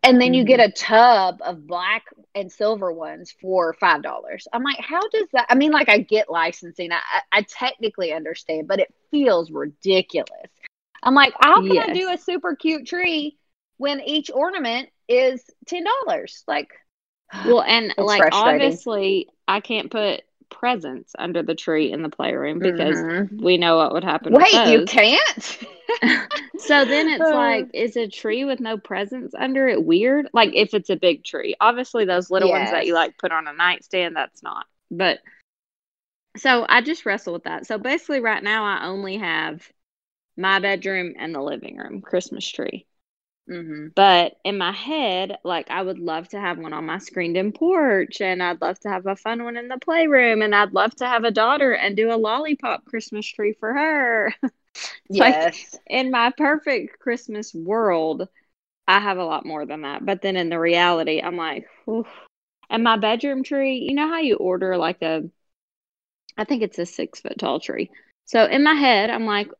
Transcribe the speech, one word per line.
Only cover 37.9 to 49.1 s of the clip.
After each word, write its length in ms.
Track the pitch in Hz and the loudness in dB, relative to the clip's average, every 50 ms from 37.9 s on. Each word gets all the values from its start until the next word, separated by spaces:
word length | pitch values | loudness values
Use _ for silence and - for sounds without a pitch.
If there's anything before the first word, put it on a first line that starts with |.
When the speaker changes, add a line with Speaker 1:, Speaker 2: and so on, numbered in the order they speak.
| 277 320 - - 302 269 | -4 -4 -4 -4 -4 -2
Speaker 2:
right 220 | 233 226 214 - - | 0 -2 -2 -2 -2
now, 220 | 202 214 220 214 | -2 -2 -2 -2
I 220 | 208 196 - - | -2 -4 -4 -6
only 300 | 170 190 196 202 190 190 208 | -6 -8 -8 -8 -8 -8 -6
have 480 | 214 175 160 160 160 160 156 170 - - _ _ _ _ _ _ _ _ _ _ _ _ _ | -6 -4 -4 -4 -4 -6 -8 -12 -18 -20 _ _ _ _ _ _ _ _ _ _ _ _ _
my 220 | - 185 190 196 190 | -4 0 0 0 2
bedroom 540 | 185 202 196 185 - 190 196 185 180 175 - - | 2 0 -2 -2 -4 -6 -4 -4 -6 -6 -8 -10
and 160 | 110 160 165 | -10 -10 -8
the 80 | 143 139 | -8 -6
living 340 | 143 143 117 - - - | -6 -8 -10 -12 -14 -16
room 240 | - - - - 196 190 | -14 -16 -14 -14 -16 -12
Christmas 440 | - - 180 180 - - - 196 - | -4 -4 -4 -4 -4 -12 -12 -12 -12
tree. 380 | - - - - - - _ _ _ _ _ _ _ _ _ _ _ _ _ _ | -10 -8 -10 -10 -10 -12 _ _ _ _ _ _ _ _ _ _ _ _ _ _
Speaker 1:
Mm-hmm. 400 | 180 175 170 160 156 151 151 151 _ | -14 -14 -12 -12 -14 -14 -14 -8 _
Speaker 2:
But 400 | - 196 196 185 175 175 - - _ _ | 4 6 6 6 6 4 2 -2 _ _
in 120 | 180 202 196 | -8 -6 -4
my 140 | 185 175 202 | -4 -6 -6
head, 680 | - - 262 311 311 277 220 185 180 190 190 196 - _ | -8 -10 -8 -6 -4 -4 -2 -2 -4 -6 -6 -10 -12 _
like, 260 | 175 180 165 - - | -6 -6 -6 -6 -6
I 120 | 131 175 190 | -8 -6 -6
would 160 | 185 190 160 | -6 -8 -8
love 300 | 170 170 160 160 170 180 | -8 -8 -8 -8 -10 -10
to 120 | - 202 | -12 -8
have 180 | 202 180 175 165 | -6 -6 -6 -6
one 140 | 165 160 151 | -10 -12 -10
on 140 | 156 160 | -10 -8
my 120 | 160 160 190 | -8 -8 -10
screened-in 540 | 190 - - 185 175 170 170 180 190 214 208 | -10 -10 -8 -6 -4 -2 -2 -2 -2 -2 -4
porch, 680 | - 320 339 381 349 302 262 214 190 180 - - - | -2 0 0 2 2 2 2 2 2 0 -2 -6 -6
and 220 | 208 185 185 185 180 | -4 -4 -2 -2 -2
I'd 180 | 175 175 170 | -4 -4 -4
love 180 | - 170 185 _ | -4 -6 -6 _
to 80 | _ 208 | _ -8
have 160 | 196 185 185 | -8 -6 -6
a 100 | 196 | -6